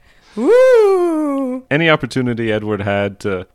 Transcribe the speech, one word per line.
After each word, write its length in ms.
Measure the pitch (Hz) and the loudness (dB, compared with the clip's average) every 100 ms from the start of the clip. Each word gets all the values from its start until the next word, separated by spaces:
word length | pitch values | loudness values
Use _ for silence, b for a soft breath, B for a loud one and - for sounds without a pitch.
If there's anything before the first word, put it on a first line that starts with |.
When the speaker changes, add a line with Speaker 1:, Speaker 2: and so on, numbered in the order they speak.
| _ | _
Speaker 1:
<laughs> 240 | _ _ - | _ _ -4
Woo! 1300 | 262 480 523 480 403 381 349 311 302 277 262 254 - | 2 4 6 4 4 2 0 -2 -2 -4 -6 -8 -4
Speaker 2:
Any 200 | 143 165 | 0 2
opportunity 640 | 156 120 131 123 117 113 | 2 0 -4 -4 -4 -2
Edward 280 | 107 107 104 | -4 -4 -4
had 360 | 104 101 101 98 | -2 -2 -4 -6
to 260 | 104 92 90 | -6 -6 -8